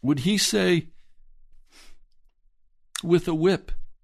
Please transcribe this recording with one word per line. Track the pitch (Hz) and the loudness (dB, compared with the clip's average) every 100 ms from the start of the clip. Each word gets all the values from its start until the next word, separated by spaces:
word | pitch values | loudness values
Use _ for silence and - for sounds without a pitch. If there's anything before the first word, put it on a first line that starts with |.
Would | 123 147 | 0 0
he | 131 208 | 0 0
say, | - 214 185 175 - - - - - - - - - - - - - _ _ _ _ _ _ _ _ - | 0 2 2 2 -2 -16 -20 -20 -20 -20 -20 -20 -20 -20 -20 -20 -20 _ _ _ _ _ _ _ _ -10
with | 170 170 170 | 2 2 2
a | |
whip, | 160 170 190 - - - - | 0 2 0 -2 -4 -4 -10